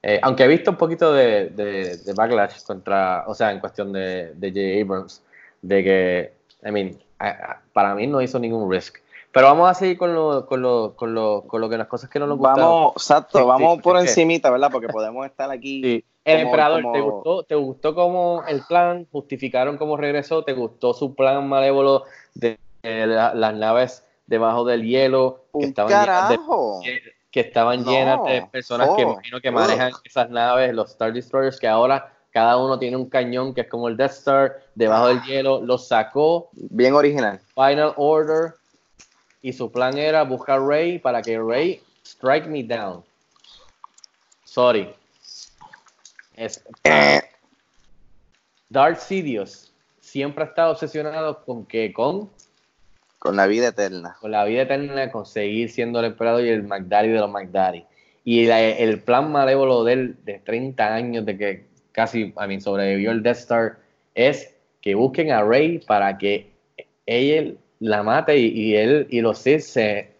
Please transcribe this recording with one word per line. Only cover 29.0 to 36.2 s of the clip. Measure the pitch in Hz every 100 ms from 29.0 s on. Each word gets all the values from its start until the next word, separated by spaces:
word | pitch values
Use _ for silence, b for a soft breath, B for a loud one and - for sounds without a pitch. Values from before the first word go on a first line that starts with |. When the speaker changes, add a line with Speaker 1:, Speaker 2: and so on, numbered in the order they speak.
Speaker 2:
Oh. | 185
Speaker 1:
imagino | 101 107 123
que | 131
manejan | 120 113 110 127
Speaker 2:
Ugh. | 127 -
Speaker 1:
esas | 135 120
naves, | 120 120 123 127
los | 113 104
Star | - 113
Destroyers, | 117 123 135 135 131
que | 135
ahora | 117 123 135 - b _
cada | 117 117 123
uno | 131 127
tiene | 123 127
un | 131
cañón | 135 120 123 131
que | 131
es | 117
como | 120 120
el | 113
Death | 135
Star, | 135 - 139 139 B B 107
debajo | 110 110 123
del | 123
Speaker 2:
Ah. | 127
Speaker 1:
hielo, | 135 135 135
los | 120 123 -
sacó. | 117 110 139